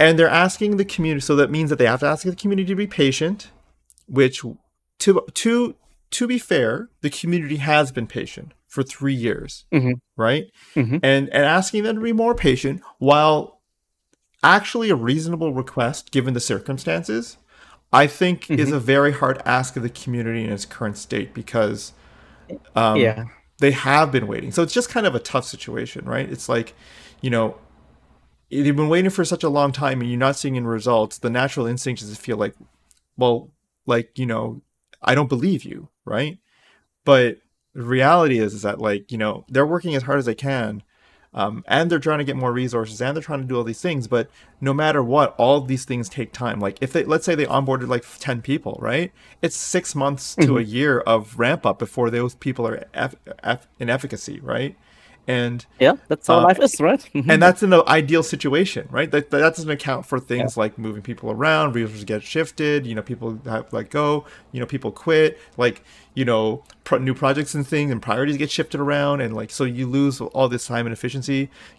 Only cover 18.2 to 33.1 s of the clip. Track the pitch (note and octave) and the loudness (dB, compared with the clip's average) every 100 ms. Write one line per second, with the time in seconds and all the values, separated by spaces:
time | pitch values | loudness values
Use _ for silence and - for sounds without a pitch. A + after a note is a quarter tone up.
18.2 | F3+ E3+ - D3 C#3+ C#3+ A#2+ C#3 D3 C3+ | 0 0 -2 0 0 0 2 4 4 2
19.2 | C3 C3+ - B2+ B2+ C3 A#2+ - B2+ A#2+ | -2 -2 0 -2 -2 -6 -8 -8 -6 -4
20.2 | A2+ A#2 A2 G2+ - - G#2+ G2+ - G#2+ | -4 -4 -4 -6 -10 -8 -8 -8 -8 -6
21.2 | - A#2 - A#2 G#2+ A2 - - - - | -6 -10 -4 0 0 -2 -10 -20 -20 -20
22.2 | - - - E3 _ A2 A2+ A2 A2+ A2 | -20 -20 -18 -18 _ 0 2 4 2 0
23.2 | A#2 - _ - C#3+ C3 C3 D3 D3+ C3 | -8 -14 _ 0 2 2 2 4 4 0
24.2 | G#2+ A2+ B2 D#3+ E3 B3 A#3+ A#3+ G3+ B2 | -2 -6 -4 -2 0 0 -2 0 0 0
25.2 | - - - - - A#2 A#2 - B2 B2 | -4 -6 -6 -12 -10 -8 -8 -10 -8 -6
26.2 | C#3+ A#2 - A#2+ A2+ - - - - _ | -6 -8 -4 -4 -4 -12 -20 -20 -20 _
27.2 | B2+ A#2 A2 - - _ _ _ _ _ | -2 0 0 -4 -20 _ _ _ _ _
28.2 | _ _ _ C3 C#3+ C#3+ D#3 E3+ F#3+ G3 | _ _ _ 0 0 2 2 2 2 0
29.2 | E3 F3 D#3+ C#3+ C#3+ C3 C#3+ C3 A#2+ A#2+ | -2 -2 0 0 0 0 -2 -2 -2 0
30.2 | C3+ C#3 C#3 C3 A#2 A2+ A#2+ A#2 G#2+ - | 0 0 -4 -4 -2 -2 2 2 2 -2
31.2 | A#2+ B2 C3+ C#3+ A#2 B2 C3 A#2 G#2 G#2 | -4 0 -2 -2 -4 -4 -6 -8 -10 -12
32.2 | - G#2+ G#2 - - _ _ _ _ | -6 -4 -4 -6 -20 _ _ _ _